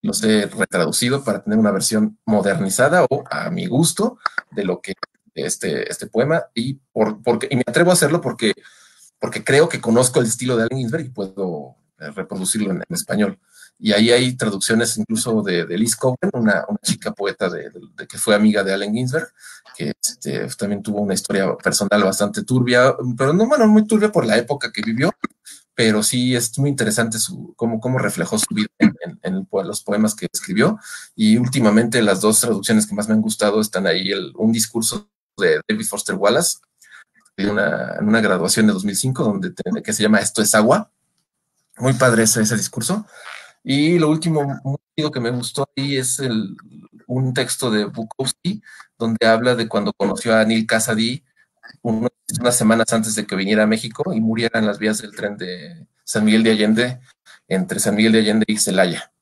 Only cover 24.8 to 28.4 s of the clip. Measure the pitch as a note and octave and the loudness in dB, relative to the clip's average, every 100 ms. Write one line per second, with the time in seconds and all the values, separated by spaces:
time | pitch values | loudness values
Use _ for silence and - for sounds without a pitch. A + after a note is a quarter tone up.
24.8 | A2 A2+ D#3 - - _ - - _ - | -4 0 0 -2 -10 _ -20 -20 _ 0
25.8 | A2+ G#2+ G#2+ B2+ B2 B2+ A#2+ - C#3+ C3+ | 2 2 0 0 0 0 -2 -2 -2 0
26.8 | G#2+ G#2+ A2+ A2 - F3+ - - A2+ A2 | -2 0 -2 -4 -6 -8 -16 -6 -4 -2
27.8 | B2 C3 G2+ - E2+ A2 | -2 -2 -2 -4 -4 -2